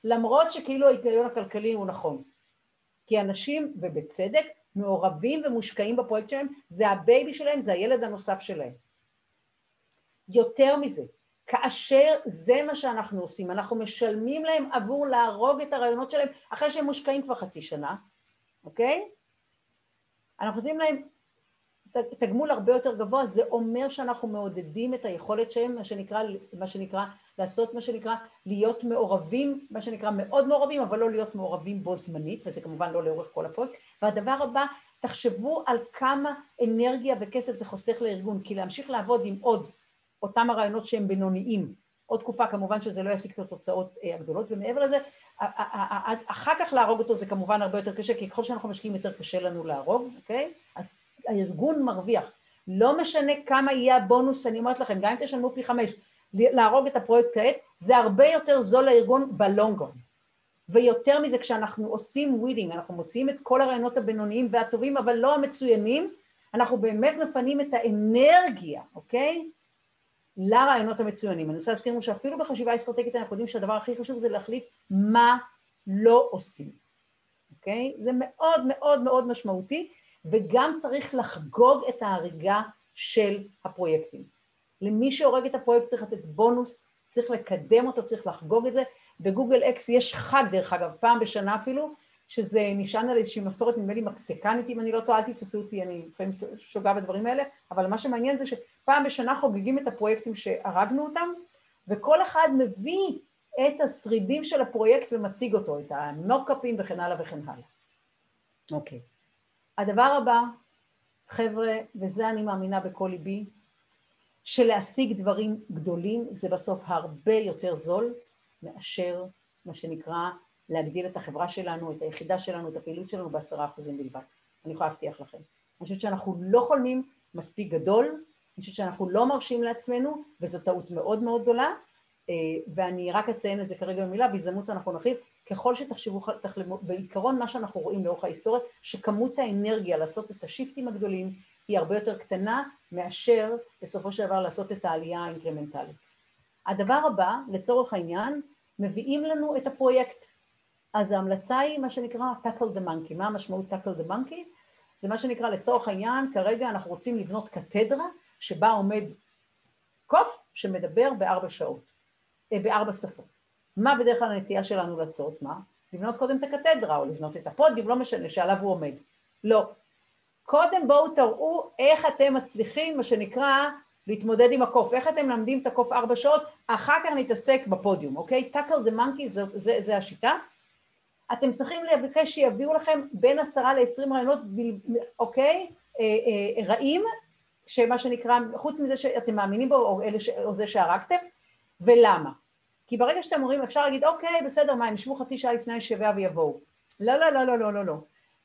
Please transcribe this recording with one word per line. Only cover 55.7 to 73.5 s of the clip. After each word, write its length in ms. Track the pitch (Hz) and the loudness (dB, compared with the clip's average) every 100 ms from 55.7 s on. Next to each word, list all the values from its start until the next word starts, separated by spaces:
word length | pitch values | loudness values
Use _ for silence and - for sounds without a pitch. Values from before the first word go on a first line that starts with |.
| 247 214 - _ _ _ | 0 0 -4 _ _ _
ל-, 220 | 190 240 254 | 4 6 8
להרוג 320 | 220 262 269 | 6 6 4
את 80 | 254 | -2
הפרויקט 340 | - 233 240 | 4 6 6
כעת, 220 | 226 233 277 - _ | 4 2 2 -6 _
זה 220 | 180 247 | 6 6
הרבה 280 | 220 196 285 | 6 8 8
יותר 340 | 320 294 277 | 8 4 4
זול 240 | 202 247 269 | 6 6 8
לארגון 520 | 240 190 262 269 190 | 8 8 4 2 2
בלונג 440 | 202 202 220 202 | 2 4 2 0
רן. 60 | 139 123 - _ _ _ _ _ - | -6 -10 -20 _ _ _ _ _ 2
ויותר 500 | 202 240 233 254 294 | 6 6 4 4 4
מזה, 180 | 294 240 | 4 0
כשאנחנו 500 | - 220 208 - 214 | 0 -2 -2 -4 -6
עושים 540 | 220 214 269 294 240 | -4 -4 -2 0 0
ווידינג, 300 | 240 226 180 | 0 -2 -4
אנחנו 220 | 170 170 | -6 -8
מוציאים 360 | 175 165 233 269 | -10 -6 -2 -2
את 60 | 277 | -4
כל 180 | - 262 | 2 4
הרעיונות 360 | 262 247 240 240 | 4 2 0 -2
הבינוניים 500 | 214 220 208 220 247 | -2 -2 -2 -2 0
והטובים, 480 | 233 220 226 269 277 | 0 0 -2 0 0
אבל 180 | 226 240 | 0 2
לא 200 | 262 294 | 4 4
המצוינים, 800 | 277 - 262 220 208 277 381 - _ _ _ | 0 -2 2 4 4 0 -2 -8 _ _ _
אנחנו 240 | 220 240 240 | 0 2 2
באמת 380 | 220 214 269 311 | 0 2 2 2
מפנים 380 | 311 277 247 285 | -2 -2 0 0
את 120 | 285 | 0
האנרגיה, 1080 | 247 226 208 214 233 285 349 359 196 170 135 - 160 | 0 0 0 2 6 8 8 6 -2 -8 -10 -12 -20
אוקיי? 540 | - 240 285 339 320 - _ _ _ _ _ _ _ - | -6 -2 0 -2 -8 -16 _ _ _ _ _ _ _ -4
לרעיונות 640 | 190 226 277 254 220 220 | 2 4 6 4 2 -2
המצוינים. 500 | 214 208 208 170 156 | -4 -4 -6 -4 -4
אני 80 | 156 | -4
רוצה 140 | 190 | -4
להזכיר 200 | 214 247 | -4 -2
לנו 100 | 233 | -4
שאפילו 360 | 214 208 277 302 | -4 -4 -6 -4
בחשיבה 380 | 311 233 233 233 | -4 -2 0 -2
אסטרטגית 400 | 240 240 240 240 | -2 -4 -2 -4
אנחנו 180 | 208 | -6
יודעים 140 | 202 | -6
שהדבר 260 | 233 | -6